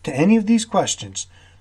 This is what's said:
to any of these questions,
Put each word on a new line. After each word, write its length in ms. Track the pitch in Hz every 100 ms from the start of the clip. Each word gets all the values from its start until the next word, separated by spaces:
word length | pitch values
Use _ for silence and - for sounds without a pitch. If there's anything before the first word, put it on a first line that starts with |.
to 100 | -
any 220 | 135 180 226
of 100 | 208
these 180 | 233
questions, 600 | 220 196 - - 98 98 - - - _